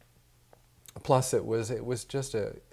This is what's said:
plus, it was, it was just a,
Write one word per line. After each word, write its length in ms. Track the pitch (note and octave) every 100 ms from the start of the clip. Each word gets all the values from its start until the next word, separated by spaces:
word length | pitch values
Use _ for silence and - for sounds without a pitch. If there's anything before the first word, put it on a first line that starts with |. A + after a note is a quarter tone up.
| _ _ _ _ _ - _ _ - -
plus, 300 | - C3 C3
it 100 | A#2
was, 260 | G#2+ A2+ A2
it 140 | A#2
was 220 | A#2 B2 -
just 280 | C#3 C3
a, 220 | A2 G2+ - -